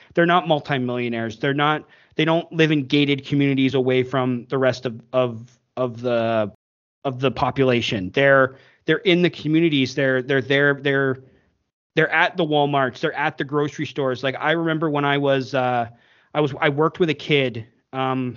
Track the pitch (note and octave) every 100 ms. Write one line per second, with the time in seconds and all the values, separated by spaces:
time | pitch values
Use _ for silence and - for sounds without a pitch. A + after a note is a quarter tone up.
0 | - - E3+ F3 E3 D3+ C3+ C#3 B2 B2
1 | A#2+ A#2 A2+ G#2+ C#3+ C#3 D3 D3+ - _
2 | _ - D#3 E3 E3 E3 D#3 D3+ B2+ D3
3 | C#3+ C#3 B2+ C#3+ C#3 C#3 C3+ C3 B2+ B2+
4 | B2+ C3+ B2+ B2 - C#3 C3 B2+ B2+ A2+
5 | - C3 B2 A2+ A#2+ _ _ - B2+ A2+
6 | B2 A#2+ A2+ A2+ G#2 - _ _ _ _
7 | C#3 B2 C3+ A#2 B2+ C3+ C3 A#2+ A2+ A2+
8 | F#2 C#3 C#3 C#3 C3 - _ _ - D#3
9 | F#3+ F3 F3 - D3+ D#3 E3+ D3 B2+ C3+
10 | C3+ C3 B2+ C#3 B2 C#3 C#3+ C#3 C#3 C#3
11 | C3+ C3 - _ _ _ _ _ _ -
12 | D#3 D#3+ F3 F3+ D#3 D3 C#3+ C#3+ C3 G#2+
13 | D#3+ C#3 D3+ D3+ D3 D3 D3 - C#3 -
14 | C3+ A#2+ C3+ B2+ D3 E3 E3 D#3+ D#3+ C#3+
15 | C#3+ C#3+ C#3+ C3+ B2 C#3 B2+ B2 A#2 -
16 | _ _ _ D3 D3+ D3 D#3 C#3+ D#3 -
17 | F3 D3 - C#3+ C3 A#2 A2 _ _ C3
18 | C3 C3 B2+